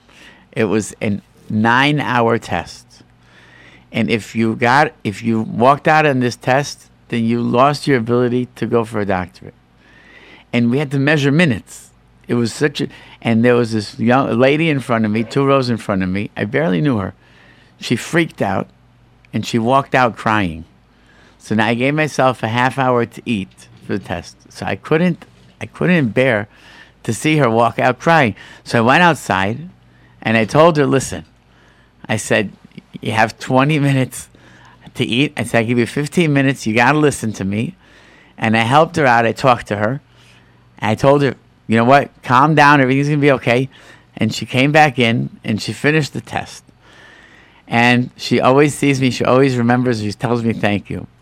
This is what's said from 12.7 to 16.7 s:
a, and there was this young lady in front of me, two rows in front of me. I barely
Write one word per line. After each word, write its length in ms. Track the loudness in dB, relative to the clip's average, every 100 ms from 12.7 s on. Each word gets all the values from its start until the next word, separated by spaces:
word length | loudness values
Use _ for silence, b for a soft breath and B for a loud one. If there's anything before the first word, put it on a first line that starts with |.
| -2
a, 80 | -10 B B B
and 240 | -2 2
there 100 | 4
was 160 | 2 0
this 260 | -4 -6 -4
young 380 | 0 2 2 2
lady 320 | 2 2 0
in 100 | -2
front 240 | -2 -2
of 60 | 0
me, 120 | -2
two 220 | -2 -2
rows 240 | 2 0 0
in 80 | -4
front 260 | -2 -2
of 60 | -2
me. 220 | -4 -6
I 80 | -6
barely 380 | -4 -2 0